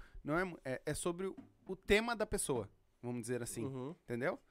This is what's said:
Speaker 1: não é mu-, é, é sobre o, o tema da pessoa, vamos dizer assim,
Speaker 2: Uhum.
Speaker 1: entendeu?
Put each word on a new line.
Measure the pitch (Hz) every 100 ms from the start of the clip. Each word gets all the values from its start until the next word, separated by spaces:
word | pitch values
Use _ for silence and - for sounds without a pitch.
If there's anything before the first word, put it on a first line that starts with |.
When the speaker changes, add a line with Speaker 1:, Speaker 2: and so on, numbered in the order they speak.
| - -
Speaker 1:
não | 135 160
é |
mu-, | 185 160
é, | 131 127
é | -
sobre | 147 180 170 190
o, | - - - -
o |
tema | 185 - 208 233
da | 226 214
pessoa, | 202 - 123 101 - _ _
vamos | 120 123
dizer | 113 123
assim, | 117 -
Speaker 2:
Uhum. | 135 135 131 180
Speaker 1:
entendeu? | - 120 143 254 _